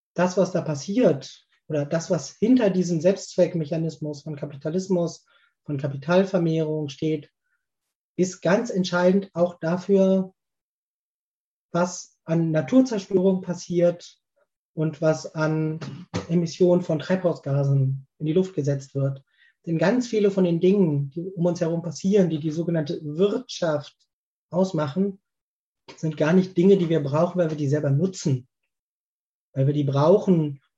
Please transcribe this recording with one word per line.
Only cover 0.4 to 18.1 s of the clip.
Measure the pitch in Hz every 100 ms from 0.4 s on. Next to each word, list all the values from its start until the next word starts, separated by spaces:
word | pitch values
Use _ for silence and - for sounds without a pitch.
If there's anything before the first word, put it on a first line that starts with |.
| 180
da | 175
passiert, | 160 147 - 208 214 139 - - _ _ -
oder | 151 143
das, | 165 -
was | 170 -
hinter | - 220 254 208
diesem | 180 175 170
Selbstzweckmechanismus | 170 196 - - 175 170 147 165 165 156 151 143
von | 156 143
Kapitalismus, | 147 139 156 175 185 180 165 - _ _ _ _
von | - 143
Kapitalvermehrung | 143 135 165 180 196 190 165 160 156 156 147
steht, | - 160 156 147 _ _ _ _ _ _ _ _ -
ist | 185 -
ganz | 165 208 240
entscheidend | 196 180 180 180 196 -
auch | 170 175 -
dafür, | 160 180 - 196 190 190 185 _ _ _ _ _ _ _ _ _ _ _ _ _ _
was | 170 180 - - _
an | - 165 165
Naturzerstörung | 156 156 262 254 208 - 190 190 185
passiert | 180 170 - 175 175 175 - _ _ _ _ _ _
und | - 156 147
was | 160 151 -
an | 156 156 156 156 160 156 143 180 - -
Emissionen | 170 165 - 180 180
von | 180 156
Treibhausgasen | - 185 175 156 139 139 139 139 131 135 -